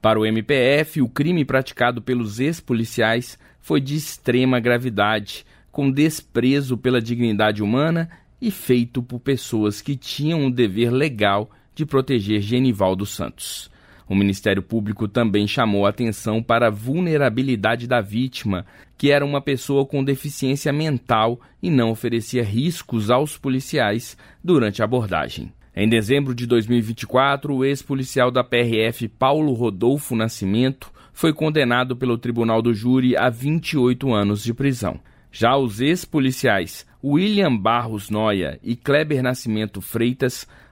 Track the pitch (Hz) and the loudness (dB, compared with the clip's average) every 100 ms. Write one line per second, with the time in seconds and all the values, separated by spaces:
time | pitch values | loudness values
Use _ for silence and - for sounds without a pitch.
0 | 110 107 110 110 107 139 127 143 156 156 | 2 2 2 -2 0 2 4 2 0 -2
1 | 123 - 151 175 135 131 127 - 120 120 | -2 0 0 0 0 -2 -4 -2 -2 -2
2 | 110 123 110 107 139 165 - 120 113 - | -4 -4 -4 -2 -4 -4 -2 -2 -2 0
3 | 110 117 123 - - _ - 156 135 151 | 0 0 -4 -18 -20 _ -2 -2 0 -6
4 | 147 - - 123 131 127 120 120 127 104 | -6 -6 0 2 2 2 2 0 0 0
5 | 104 110 104 - - - _ - 139 135 | 0 0 -4 -16 -18 -20 _ -2 0 2
6 | 156 156 - 117 123 143 135 123 127 123 | 0 0 -4 0 2 2 0 -2 0 0
7 | 113 120 120 104 107 104 104 123 156 165 | 0 0 0 2 2 2 0 2 2 0
8 | 165 - _ _ 233 - - 127 120 127 | -4 -10 _ _ -6 -6 2 2 2 -4
9 | 123 123 139 131 - 113 107 101 - 139 | -8 -8 -4 -4 -2 0 0 -2 -8 -8
10 | - - 151 165 139 123 113 95 117 127 | -8 -4 -2 0 0 2 0 2 0 2
11 | 151 113 104 98 107 _ _ - 151 135 | 0 0 0 0 -4 _ _ -8 -2 0
12 | 127 127 101 104 101 123 131 101 95 95 | 0 -2 0 -2 0 2 2 2 0 0
13 | 101 - 67 - - - - - _ - | -4 -6 -10 -10 -12 -12 -16 -20 _ -20
14 | - 98 101 98 107 98 95 113 104 98 | -2 2 2 2 0 0 0 -4 -2 -4
15 | 107 123 117 101 104 - 113 101 101 - | -2 0 2 2 0 0 0 2 2 0
16 | 117 101 113 110 113 117 117 104 117 156 | -4 -2 -2 -4 2 2 4 0 -4 -2
17 | 180 151 135 110 135 117 104 120 120 123 | 0 2 2 0 0 0 0 0 0 -2
18 | 98 107 131 - 107 92 - - - _ | 0 -2 -4 -4 -4 -4 -6 -20 -20 _
19 | 143 143 143 143 143 131 - 139 135 139 | 2 4 2 -2 -2 -4 0 0 0 -2
20 | 135 139 147 - 131 139 156 143 160 131 | -2 -2 -4 -4 -2 -2 -2 -2 -2 -4
21 | - 113 113 120 - _ 180 147 113 110 | 0 2 2 -2 -12 _ 0 2 2 0
22 | 120 117 107 123 110 107 156 170 - 117 | -2 -2 -2 -2 0 0 -2 -4 -6 -4
23 | 104 123 151 - 139 131 - 151 110 110 | 2 2 0 -4 -4 -4 -2 -2 0 -2
24 | - - - - 175 160 110 101 110 127 | -6 -20 -20 -12 2 4 2 0 0 0
25 | 107 85 64 - 57 - - - 107 113 | 0 -2 -4 -8 -12 -16 -14 0 2 2
26 | 104 139 135 123 120 120 110 120 110 113 | 4 0 0 -4 2 2 4 0 0 -6
27 | 113 127 135 139 143 135 135 139 - 135 | -2 2 2 0 -2 -2 0 -2 -4 -6
28 | 127 - 123 123 123 120 120 113 113 117 | -2 2 2 2 0 0 2 2 0 -2
29 | 113 - 131 151 151 117 120 95 113 143 | -8 0 0 2 0 0 -2 2 2 2
30 | - 117 110 - 95 107 131 135 - - | -2 -2 -2 -2 -2 2 0 -2 -14 -20
31 | - - 165 156 156 151 123 123 127 123 | -20 -2 -2 0 0 0 2 2 0 -2
32 | 131 120 123 117 117 110 117 110 117 131 | -2 -2 -2 0 2 2 2 0 2 2
33 | 127 90 123 117 139 160 - 151 123 123 | 4 2 0 0 -2 -2 -2 0 2 2
34 | 135 110 101 104 110 117 139 123 95 - | 0 0 2 -2 -4 -2 -2 -2 -4 -6
35 | - _ _ - 113 139 127 101 139 175 | -14 _ _ 0 2 2 0 0 0 0
36 | - 156 131 127 127 98 85 - - _ | -2 0 0 0 2 2 -2 -10 -20 _
37 | 135 147 196 208 180 117 101 120 117 107 | 0 2 2 2 2 2 2 0 -2 -8
38 | 98 107 110 101 78 - - 120 - 143 | -6 -2 0 0 -2 -6 -8 -6 0 0
39 | 151 143 127 127 117 107 107 101 - 117 | 2 -2 -2 -4 -4 -4 -4 -8 -8 -2
40 | 120 127 127 - - - - | 0 0 -4 -4 -16 -20 -20